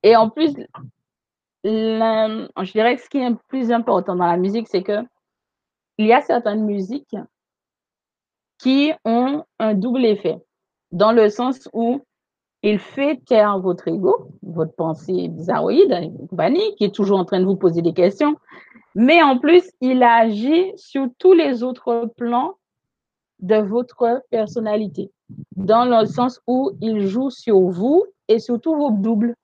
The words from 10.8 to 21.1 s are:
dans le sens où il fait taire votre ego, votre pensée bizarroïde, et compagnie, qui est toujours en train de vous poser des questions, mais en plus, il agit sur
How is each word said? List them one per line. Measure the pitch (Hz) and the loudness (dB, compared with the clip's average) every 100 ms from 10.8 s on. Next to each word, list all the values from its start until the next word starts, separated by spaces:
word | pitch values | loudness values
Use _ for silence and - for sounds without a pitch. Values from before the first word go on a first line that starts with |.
| _ | _
dans | 175 214 | 0 4
le | 233 214 | 6 4
sens | 208 254 262 - | 2 -6 -6 -10
où | 226 233 277 _ _ _ _ _ _ | -6 -4 -4 _ _ _ _ _ _
il | 208 208 | -2 -2
fait | - - 277 285 _ | -4 -4 -2 -2 _
taire | 226 208 196 | 2 2 0
votre | 185 175 - | -4 -4 -6
ego, | 202 190 453 - - | -2 0 0 -4 -20
votre | - 165 160 | -12 -6 -6
pensée | - 160 156 - 180 175 | -4 -6 -6 -6 -6 -6
bizarroïde, | 160 170 - 170 262 392 | -8 -4 -2 0 4 4
et | 180 160 - - | 2 -6 -12 -10
compagnie, | 175 160 311 427 - | -2 0 0 -2 -2
qui | |
est | 202 | -4
toujours | 196 196 196 | -2 0 0
en | 175 | 0
train | 190 | 0
de | 185 | 0
vous | 190 | 2
poser | 190 165 | 0 0
des | 165 | -2
questions, | 170 180 - 302 - _ - - _ _ | 2 0 2 -2 -2 _ -20 -20 _ _
mais | 190 247 330 | 0 4 6
en | 302 254 | 4 2
plus, | 294 349 - _ | 6 4 4 _
il | 254 254 | -2 2
agit | 247 233 226 208 247 330 381 - | 4 4 2 0 0 0 0 -8
sur | _ 269 262 | _ -6 -6